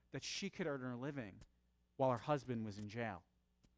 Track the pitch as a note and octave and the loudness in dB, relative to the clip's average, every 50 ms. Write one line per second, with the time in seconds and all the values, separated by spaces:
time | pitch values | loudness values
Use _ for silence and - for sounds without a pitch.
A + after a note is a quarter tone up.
0 | _ - - C3+ - - - - G3 F#3 - - F3+ D#3 C#3+ C3 B2+ B2+ B2 A#2+ | _ -8 -8 -6 -4 -4 -4 -2 -2 -4 -2 0 0 0 0 0 -2 -4 -4 -4
1 | C3 D3 C#3+ C#3 A2+ G2 G2 G#2 - - _ _ _ _ _ _ _ _ _ - | -4 -4 -4 -4 -6 -8 -10 -14 -18 -20 _ _ _ _ _ _ _ _ _ 4
2 | C3+ C3 B2 A2 - D3 D3+ C#3 A#2+ B2+ A#2+ A2+ A2 G#2+ G2 G#2 G#2 G#2 G#2+ A#2+ | 6 6 6 4 4 2 2 2 4 0 0 0 0 -2 -4 -4 -6 -4 -2 -2
3 | A#2 A2 F#2+ E2 - _ _ _ _ _ _ _ _ - _ | -2 -2 -4 -6 -10 _ _ _ _ _ _ _ _ -20 _